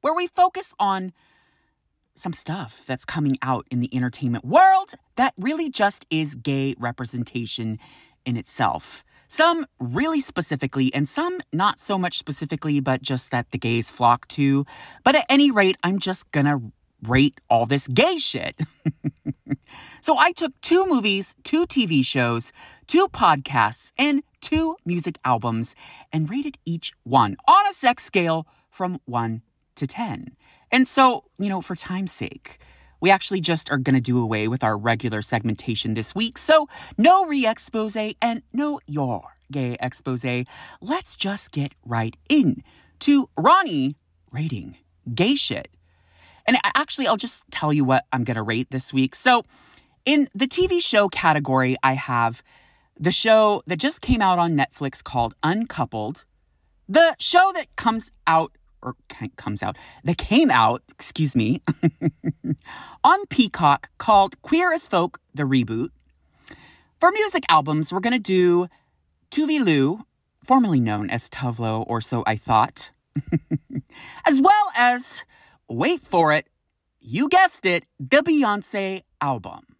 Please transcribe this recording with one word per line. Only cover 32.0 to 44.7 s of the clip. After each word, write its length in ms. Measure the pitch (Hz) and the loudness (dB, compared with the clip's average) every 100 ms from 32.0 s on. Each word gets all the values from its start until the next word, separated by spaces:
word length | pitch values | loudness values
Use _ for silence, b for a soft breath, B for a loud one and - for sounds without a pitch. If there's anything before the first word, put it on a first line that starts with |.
| 190 | -8
sake, 460 | - - - - - b b b b | -8 -10 -12 -20 -20 b b b b
we 100 | 180 | 2
actually 300 | 190 - 190 | 4 2 -2
just 300 | 170 160 - | -2 -2 -2
are 60 | 139 | -2
gonna 240 | 131 135 | 2 2
do 220 | 123 123 | 2 0
away 240 | 117 110 107 | 0 -2 -2
with 160 | 127 | -2
our 160 | 113 107 | -2 -2
regular 420 | 110 113 120 107 | 0 -2 -2 -4
segmentation 760 | 104 117 113 113 - 110 110 | -2 -2 -2 -6 -6 -6 -4
this 200 | 110 113 | -4 -6
week. 240 | - 226 - | -6 -6 -4
So 300 | - 311 302 B B - | 4 4 2 B B 2
no 300 | 247 381 359 | 6 6 4
re-expose 680 | 285 226 226 - 220 214 214 | 0 0 -2 -6 -6 -4 -4
and 460 | 214 196 240 233 - | -6 -4 -4 -4 -8
no 280 | 240 294 294 - | -4 -4 -6 -8
your 480 | 147 135 107 - _ _ | -4 -4 -4 -8 _ _
gay 260 | 139 127 120 | -6 -6 -4
expose. 440 | - - - 127 127 123 127 B B B | -8 -8 -8 -6 -4 -4 -6 B B B
Let's 360 | 185 320 - - | -6 -6 -4 -6
just 360 | 196 196 - | -6 -4 -6
get 200 | - 143 _ | -6 -6 _
right 320 | - 117 113 - _ | -6 -4 -4 -8 _
in 340 | 294 196 - - b b b | 2 2 0 -8 b b b
to 280 | - 285 262 - | 2 2 2 0
Ronnie 600 | 185 359 349 160 131 147 _ _ _ | 4 4 4 -2 -2 -4 _ _ _
rating 460 | 123 156 120 57 | -8 -6 -6 -12